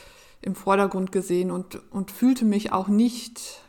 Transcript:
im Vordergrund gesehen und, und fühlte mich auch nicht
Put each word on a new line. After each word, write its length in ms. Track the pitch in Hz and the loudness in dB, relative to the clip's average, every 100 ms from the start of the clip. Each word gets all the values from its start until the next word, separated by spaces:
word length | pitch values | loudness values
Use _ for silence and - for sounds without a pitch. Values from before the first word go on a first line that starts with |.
| - - - - | -20 -20 -20 -12
im 140 | - | -8
Vordergrund 560 | 185 - 196 196 190 185 | -4 0 2 2 0 -2
gesehen 400 | 190 185 180 185 | -4 -2 -2 -2
und, 300 | 175 185 - - | -4 -8 -14 -10
und 220 | 196 190 | -8 -8
fühlte 320 | - 247 254 | 0 2 4
mich 260 | 220 208 208 | 2 2 0
auch 160 | - 190 | -2 2
nicht 720 | 208 240 - - - - - | 4 4 0 -12 -14 -16 -18